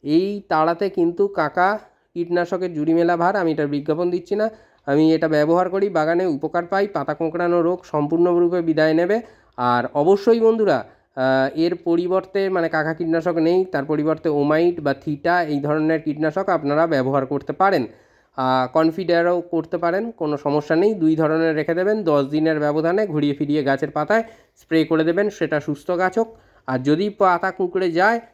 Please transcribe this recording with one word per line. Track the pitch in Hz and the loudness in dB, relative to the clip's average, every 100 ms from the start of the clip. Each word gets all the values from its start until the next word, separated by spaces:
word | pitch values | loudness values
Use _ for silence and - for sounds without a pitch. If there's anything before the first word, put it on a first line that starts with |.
এই | 139 156 190 208 - | 0 0 0 -6 -2
তাড়াতে | 160 160 170 196 | 0 0 0 -4
কিন্তু | 185 170 175 202 | 0 -2 0 -2
কাকা | 196 - - 185 214 - _ _ | 0 -2 0 0 0 -8 _ _
কীটনাশকের | 175 170 175 175 185 180 | -10 -4 -2 -2 -4 -4
জুড়ি | 160 151 | -4 0
মেলা | 165 170 175 | 2 2 2
ভার, | 170 202 | 0 0
আমি | 170 | -2
এটার | 156 147 | -2 -2
বিজ্ঞাপন | 143 151 156 175 | -4 -4 -2 -2
দিচ্ছি | 180 175 202 | -4 -4 -4
না। | 220 220 _ _ - | -4 -6 _ _ -2
আমি | 139 156 | 2 4
এটা | 160 160 | 4 2
ব্যবহার | 156 151 170 180 | 2 2 2 2
করি, | 190 202 | 0 -2
বাগানে | 170 156 170 180 | 0 0 0 0
উপকার | 139 156 175 170 | -2 -4 -4 -2
পাই, | 190 202 | -2 -2
পাতা | 180 143 | -4 -4
কোঁকড়ানো | 147 165 165 175 175 | -4 -4 -2 0 2
রোগ | 170 180 - | 0 -2 -4
সম্পূর্ণরূপে | 151 147 165 175 175 175 175 | -4 -2 2 2 4 2 0
বিদায় | 165 156 156 | 0 2 2
নেবে। | 160 175 214 233 - _ - | 2 2 0 -4 -20 _ -4
আর | 123 123 123 | 0 2 0
অবশ্যই | 147 151 196 233 233 | 0 2 4 4 4
বন্ধুরা, | 220 226 208 135 | 4 4 2 0
আহ, | 104 - _ - 131 131 135 147 | -2 -18 _ -2 0 2 0 0
এর | 170 175 | -2 -2
পরিবর্তে | - 170 180 185 185 202 196 | -2 0 0 -2 -2 -4 -2
মানে | 185 165 | 0 -2
কাকা | 160 156 | -2 -2
কীটনাশক | 160 165 165 165 165 | -4 -2 0 0 0
নেই, | 160 180 185 | 2 2 0
তার | 151 139 | -4 -2
পরিবর্তে | 151 151 160 165 | -2 0 -2 0
ওমাইট | 147 143 151 175 175 | 0 2 2 2 0
বা | 143 | -4
থিটা | 139 - 147 170 180 | -4 -4 -4 0 0
এই | 160 143 | 0 -2
ধরনের | 147 151 156 160 | -2 0 0 0
কীটনাশক | 156 151 156 151 190 | -2 -2 -2 -2 -2
আপনারা | 170 143 147 160 | -2 0 0 2
ব্যবহার | 147 127 139 131 | 0 0 -2 -2
করতে | 143 - | -6 -6
পারেন। | 143 190 185 113 - _ _ _ - | 0 2 2 -2 -10 _ _ _ -6
আহ, | 131 131 127 | 0 0 0
কনফিডারও | 160 160 165 175 170 175 175 | 2 0 0 0 2 2 0
করতে | 175 165 156 175 | -2 -6 -4 -4
পারেন, | 170 180 233 | -2 -2 -4
কোনো | - 156 143 | -6 -4 -4
সমস্যা | 147 147 147 165 | -2 -2 0 2
নেই। | 202 | 2
দুই | 214 156 160 | 2 0 2
ধরনের | 156 160 165 156 | 0 0 0 0
রেখে | 151 | -2
দেবেন, | 170 185 214 | -2 0 0
দশ | 175 147 135 | 2 0 2
দিনের | 151 160 156 | 0 0 0
ব্যবধানে | 147 147 160 185 214 | 0 0 0 0 -2
ঘুরিয়ে | 151 147 | -2 -2
ফিরিয়ে | 143 147 147 | -2 -2 -2
গাছের | 135 139 147 | 0 -2 -2
পাতায় | 151 151 220 226 - _ _ | -4 0 0 -2 -12 _ _
স্প্রে | _ 160 156 | _ 0 2
করে | 160 | 2
দেবেন, | 156 170 208 | 2 0 -2
সেটা | 196 160 151 | -2 -2 -2
সুস্থ | 143 147 - | -4 -8 -4
গাছ | 175 185 185 | -2 0 0
হোক। | 226 - _ _ - | -4 -6 _ _ -6
আর | 131 | -2
যদি | 131 156 208 | 2 2 0
পাতা | 202 190 175 190 | 2 2 2 -2
কুঁকড়ে | 185 180 185 185 | -4 -4 -2 -2
যায় | 165 196 233 233 | 2 2 2 -6